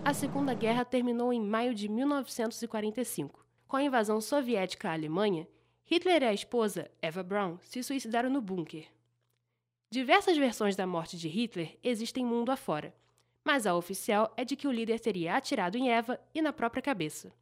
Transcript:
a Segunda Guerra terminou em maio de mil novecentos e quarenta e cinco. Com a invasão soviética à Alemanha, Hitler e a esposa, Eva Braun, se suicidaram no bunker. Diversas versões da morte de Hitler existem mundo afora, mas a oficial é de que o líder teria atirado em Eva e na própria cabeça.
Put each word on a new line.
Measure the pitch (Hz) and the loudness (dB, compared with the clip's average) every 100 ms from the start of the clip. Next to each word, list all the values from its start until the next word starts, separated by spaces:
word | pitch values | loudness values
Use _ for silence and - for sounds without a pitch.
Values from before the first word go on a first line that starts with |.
a | 285 | 2
Segunda | 277 277 277 277 | 0 -2 0 0
Guerra | 226 220 240 | 0 2 2
terminou | 247 254 247 233 247 | 2 0 2 0 2
em | 247 | 0
maio | 202 220 247 | 0 0 0
de | 214 208 | -2 -2
mil | 214 277 | 0 2
novecentos | 285 254 - 226 - | 0 -2 -4 -4 -4
e | 233 | -6
quarenta | 220 214 214 | -2 -2 -2
e | |
cinco. | 240 - 143 - _ _ _ | -4 -4 -6 -10 _ _ _
Com | 285 | 0
a | |
invasão | 285 247 214 214 | 2 2 2 0
soviética | 214 285 247 214 185 - 202 | 0 0 2 0 0 -4 -4
à | |
Alemanha, | 160 151 165 208 170 170 _ _ _ | -4 -2 0 2 0 -6 _ _ _
Hitler | _ 339 370 330 | _ 0 4 4
e | 254 | 4
a | |
esposa, | 202 - 240 214 180 - _ | 0 -2 0 0 -2 -10 _
Eva | 165 160 | -6 -6
Braun, | 180 202 190 175 | -4 -2 -2 -6
se | - 247 | -10 -10
suicidaram | 247 277 226 233 254 | -4 -6 -2 0 2
no | 277 | 0
bunker. | 202 185 156 160 - _ _ _ _ _ _ _ _ _ _ | -2 -6 -6 -10 -16 _ _ _ _ _ _ _ _ _ _
Diversas | 240 254 370 392 311 | -4 4 6 6 4
versões | 262 - 208 196 | 4 4 0 2
da | 185 | 0
morte | 180 160 170 | -2 -4 -6
de | 165 | -4
Hitler | 175 233 185 160 - | -2 -2 -4 -8 -4
existem | 247 226 233 262 | -2 -2 -2 -2
mundo | 247 233 233 | 0 0 0
afora, | 262 - 151 156 - _ _ _ _ | -2 -2 -4 -4 -16 _ _ _ _
mas | - 285 208 | 2 2 4
a | |
oficial | 175 170 190 - 208 220 - | 0 0 -6 0 2 2 0
é | |
de | 254 | -6
que | 277 285 | -2 -2
o | |
líder | 233 226 226 | -2 0 0
teria | 233 185 165 | 0 -2 0
atirado | 233 - 262 180 226 | -2 0 -2 0 0
em | 262 | 2
Eva | 233 233 254 _ | 2 0 -6 _
e | 311 | -2
na | 311 | -2
própria | - 233 254 | 0 -2 -2
cabeça. | 285 220 151 - 185 _ | -2 -2 -4 -6 -16 _